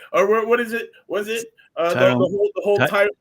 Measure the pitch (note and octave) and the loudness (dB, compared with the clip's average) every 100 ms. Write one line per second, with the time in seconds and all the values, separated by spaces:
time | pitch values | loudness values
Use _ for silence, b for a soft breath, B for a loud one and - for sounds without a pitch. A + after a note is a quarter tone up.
0 | B E3+ G3 A3+ G#3+ A#3+ A3+ A3+ - b | B 0 2 2 2 0 0 -6 -10 b
1 | b F#3+ G#3 A3+ - _ b - E3+ C3 | b -6 -6 -8 -10 _ b -4 -2 2
2 | B2 B2 B2 G3 G3+ F#3 F#3 G3+ - G3+ | 2 4 0 0 -2 -2 -2 0 2 2
3 | G#3 - | 0 -2